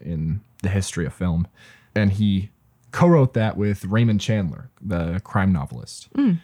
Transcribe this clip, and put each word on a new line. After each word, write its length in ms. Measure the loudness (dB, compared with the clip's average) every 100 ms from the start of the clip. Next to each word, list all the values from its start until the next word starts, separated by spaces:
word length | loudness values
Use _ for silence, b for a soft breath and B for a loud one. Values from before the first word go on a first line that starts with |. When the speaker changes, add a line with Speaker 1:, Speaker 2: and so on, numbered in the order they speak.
Speaker 1:
in 400 | -8 -6 -4 -4 -8 -6
the 60 | -2
history 360 | -2 -2 -4 -6
of 80 |
film. 340 | -4 -2 0 -2 B B B B
And 200 | 0 0
he 360 | 2 2 0 -2 _ _ _ _
co-wrote 420 | 2 4 6 4
that 240 | 2 -2 0
with 280 | -2 -2 0
Raymond 360 | 2 4 2
Chandler, 480 | 0 -2 -2 -6 -16 _
the 380 | -6 -4 -2 -4
crime 280 | -2 0 2
novelist. 580 | 2 -2 -10 -14 -18 -10
Speaker 2:
Mm. 260 | 0 0 0